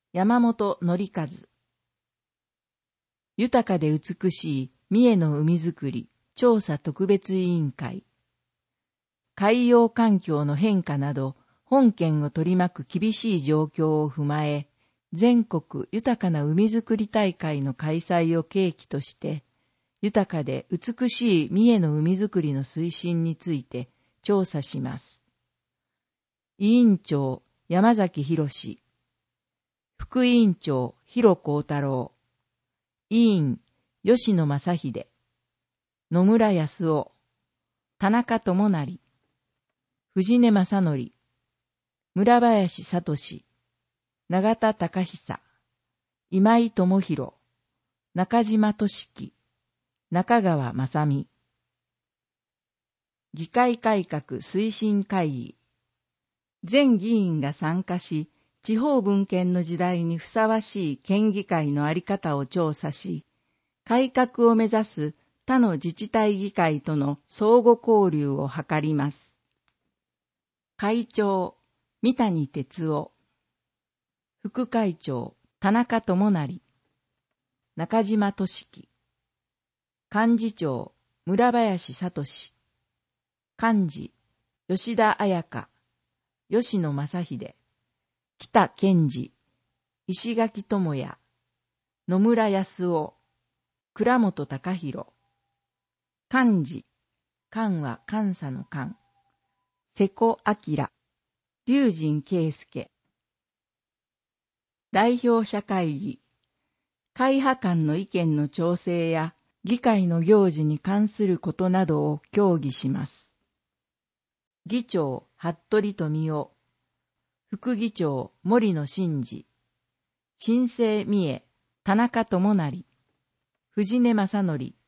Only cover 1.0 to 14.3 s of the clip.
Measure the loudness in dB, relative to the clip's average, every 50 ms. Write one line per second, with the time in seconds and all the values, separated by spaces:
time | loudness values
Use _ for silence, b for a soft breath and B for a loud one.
1 | -2 -6 -6 -8 -8 -8 -10 -16 -20 _ _ _ _ _ _ _ _ _ _ _
2 | _ _ _ _ _ _ _ _ _ _ _ _ _ _ _ _ _ _ _ _
3 | _ _ _ _ _ _ _ -2 -2 2 2 0 0 2 -2 0 0 0 0 -2
4 | -4 -8 -12 -4 -2 -2 -2 -2 -6 -6 -4 -6 -6 -8 _ _ _ _ 2 4
5 | 4 6 6 4 2 2 0 0 2 2 0 0 0 -4 -6 -6 -8 -6 -6 -8
6 | -10 -12 _ _ _ _ _ 2 2 4 4 4 0 -2 -6 -6 -4 -8 -4 -4
7 | 0 2 2 0 0 -2 -2 0 0 0 0 0 0 -2 -4 -8 -10 -10 -10 -12
8 | -16 _ _ _ _ _ _ _ _ _ _ _ _ _ _ _ _ _ _ _
9 | _ _ _ _ _ _ _ -2 2 2 2 4 4 6 6 6 6 4 2 2
10 | 2 4 4 2 2 0 -2 0 0 0 0 0 0 2 2 0 0 -2 -4 -2
11 | -2 -2 -2 -2 -4 -4 -6 _ _ _ _ _ _ _ 2 6 6 4 4 2
12 | 0 0 0 0 -2 -2 -2 -2 0 0 2 2 2 0 -2 -8 -14 -8 -6 -2
13 | -2 -2 -2 -2 -2 0 -2 0 0 0 0 0 0 -2 -2 -2 0 0 0 0
14 | 0 -2 -4 -4 -4 -2